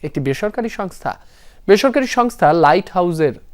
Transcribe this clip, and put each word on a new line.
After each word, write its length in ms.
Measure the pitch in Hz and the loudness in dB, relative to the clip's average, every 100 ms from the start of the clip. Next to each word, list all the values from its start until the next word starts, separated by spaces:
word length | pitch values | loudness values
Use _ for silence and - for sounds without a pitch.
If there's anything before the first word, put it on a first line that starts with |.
| 151 | -6
একটি 140 | 151 135 | -4 -4
বেসরকারি 440 | 135 214 208 226 - | -2 -4 -4 -8 -6
সংস্থা। 340 | 196 - - - - - - - - | -10 -8 -10 -10 -16 -20 -20 -14 2
বেসরকারি 400 | 202 269 277 262 - | 4 4 0 -2 -2
সংস্থা 300 | 240 - 147 165 | -2 0 2 4
লাইট 240 | 147 160 - 185 | 4 2 0 -2
হাউসের 380 | 175 160 151 107 - | -2 0 -2 -2 -18